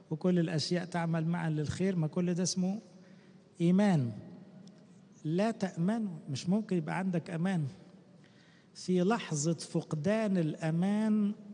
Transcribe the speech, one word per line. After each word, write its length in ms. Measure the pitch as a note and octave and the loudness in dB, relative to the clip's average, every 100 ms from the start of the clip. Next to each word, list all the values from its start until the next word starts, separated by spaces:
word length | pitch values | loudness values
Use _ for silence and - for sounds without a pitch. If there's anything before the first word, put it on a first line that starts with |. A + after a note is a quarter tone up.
| - | -10
وكل 280 | D#3 F3+ F3+ | 0 4 4
الأشياء 460 | E3+ D#3+ - F3 F3 | 4 0 0 -2 0
تعمل 420 | F3 E3 E3 D#3+ | -2 0 0 0
معاً 220 | E3+ E3 | 0 0
للخير، 460 | D3+ D3 - F#3+ F3+ | 0 -2 0 0 2
ما 120 | D#3 | 0
كل 260 | F#3 F3 | 0 0
ده 100 | F3 | 0
اسمه 380 | F3 F#3 F#3 G#3+ - - - - - - - - | 0 0 -2 -2 -8 -20 -20 -20 -20 -20 -14 0
إيمان. 500 | E3+ F#3 G#3 E3 A#2+ G#2 - - - - - - - - - - | 4 6 6 4 2 -4 -12 -18 -20 -20 -20 -20 -20 -20 -20 -8
لا 280 | D3+ E3+ A3 | -2 2 2
تأمنوا، 600 | A3 F#3 - F3 A3+ G#3 D#3+ - | 0 -4 0 0 0 -4 -8 -6
مش 200 | C3 E3+ | -4 0
ممكن 280 | G#3 G#3+ F3+ | 0 0 -2
يبقى 200 | D#3 D#3+ | -2 -2
عندك 320 | F#3+ F3 - | -2 -2 -2
أمان. 380 | E3 F#3 F3+ C#3 - - - - - - - - - - | -4 0 0 -2 -8 -20 -20 -20 -20 -20 -20 -20 -20 -20
في 280 | - - F#3 | -10 0 2
لحظة 520 | F3+ A#3 - D3+ D#3 | 2 0 -2 -2 -2
فقدان 840 | E3 - E3 - D#3 D3 A3 G#3+ F#3+ | -2 -4 -6 -4 -4 0 0 2 0
الأمان، 960 | D#3 - D#3+ E3 F#3+ G#3 A3 G#3+ G#3 G#3 - | 0 -2 -2 0 0 0 2 2 0 -2 -12